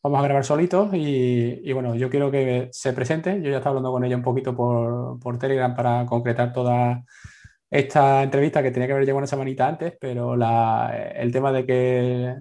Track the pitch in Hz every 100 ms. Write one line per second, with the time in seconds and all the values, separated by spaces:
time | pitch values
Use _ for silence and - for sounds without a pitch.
0 | 147 139 139 139 135 151 175 180 208 185
1 | 147 135 123 123 120 - - 131 123 117
2 | 127 143 139 139 131 123 127 - 135 123
3 | 123 160 170 196 147 135 139 135 131 127
4 | 127 123 123 127 131 123 120 120 117 120
5 | 127 123 123 120 135 135 127 123 123 120
6 | 120 120 120 117 120 123 123 123 120 123
7 | 123 - - - - _ _ 147 139 151
8 | 139 135 123 139 135 156 131 123 127 139
9 | 135 139 139 139 135 135 127 160 165 -
10 | 135 120 120 123 113 117 113 113 117 113
11 | 107 - 120 131 139 131 127 127 127 127
12 | 123 123 123 123